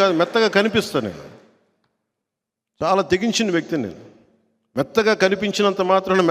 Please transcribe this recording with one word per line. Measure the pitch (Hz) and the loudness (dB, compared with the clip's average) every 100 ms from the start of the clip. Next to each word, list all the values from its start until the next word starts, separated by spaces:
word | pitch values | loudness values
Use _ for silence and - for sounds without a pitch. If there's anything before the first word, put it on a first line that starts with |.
కాదు, | 196 165 | 2 2
మెత్తగా | 175 233 220 208 | 0 2 2 2
కనిపిస్తాను | 214 214 - 151 110 | 2 0 -2 -4 -4
నేను. | 80 - - _ _ _ _ _ _ _ _ _ _ _ _ _ _ | -10 -18 -20 _ _ _ _ _ _ _ _ _ _ _ _ _ _
చాలా | 160 190 190 | -2 0 0
తెగించిన | 185 226 214 220 170 | 0 0 -2 -2 -2
వ్యక్తిని | - 165 104 | -2 -6 -6
నేను. | 78 - _ _ _ _ _ _ 120 | -10 -20 _ _ _ _ _ _ -6
మెత్తగా | 143 220 214 214 190 | -2 0 0 2 2
కనిపించినంత | 196 202 196 202 196 185 | 0 -4 0 0 0 2
మాత్రాన, | 190 190 185 170 | 2 2 2 2